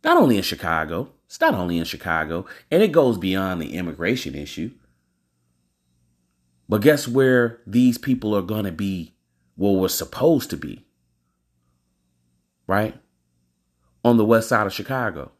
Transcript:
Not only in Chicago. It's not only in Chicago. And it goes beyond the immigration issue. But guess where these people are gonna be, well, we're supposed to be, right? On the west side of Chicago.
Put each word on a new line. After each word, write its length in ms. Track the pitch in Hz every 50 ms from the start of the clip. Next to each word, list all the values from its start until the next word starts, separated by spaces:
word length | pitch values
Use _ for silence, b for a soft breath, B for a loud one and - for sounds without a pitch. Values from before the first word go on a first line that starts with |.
| _
Not 140 | 311 339 349
only 200 | 247 139 113 98
in 60 | 92
Chicago. 680 | - - - - 85 82 80 80 78 82 87 131 - _ _ _
It's 160 | _ - -
not 140 | 320 330 240
only 240 | 101 90 87 87 85
in 60 | 82
Chicago. 600 | - - - - 92 82 80 80 76 82 87 90 B B B B B
And 140 | 147 170 214
it 80 | 208
goes 260 | 147 165 143 127 113 95
beyond 420 | 85 95 92 98 95 95 92 87
the 140 | 78 - 57
immigration 640 | 90 90 85 76 - 82 92 123 127 - 80 69
issue. 340 | 71 73 73 - - 82 - - _ _ _ _ _ _ _ _ _ _ _ _ _ _ _ _ _ _ _ _ _ _ _ _ _ _ _ _ _ _ _ _ _ _ _ _ _ _ -
But 120 | 104 107
guess 260 | 101 143 151 143 - 127
where 520 | 120 135 135 131 127 123 120 117 117 - _
these 320 | - 98 120 123 127 117 -
people 380 | - 139 131 123 113 107 107
are 80 | 101 92
gonna 280 | 87 107 107 101 98
be, 440 | 85 80 101 98 95 90 85 - _ _ _ _ _ _ _ _ _ -
well, 200 | 95 104 98 95
we're 100 | 92 92
supposed 640 | - - - - - - 127 160 165 135 - -
to 60 | - 76
be, 280 | - - - - _ _ _ _ _ _ _ _ _ _ _ _ _ _ _ _ _ _ _ _ _ _ _ _ _ _ _ _ _ _ _ _ _ _ _ _ _ -
right? 280 | 95 101 107 110 - - _ _ _ _ _ _ _ _ _ _ _ _ _ _ _ _ _ _ _ _ _
On 120 | 120 120 117
the 80 | 107
west 220 | 110 113 113 110 -
side 200 | 127 110 107 98
of 60 | -
Chicago. 580 | - 98 - 135 131 123 110 87 76 67 - _ _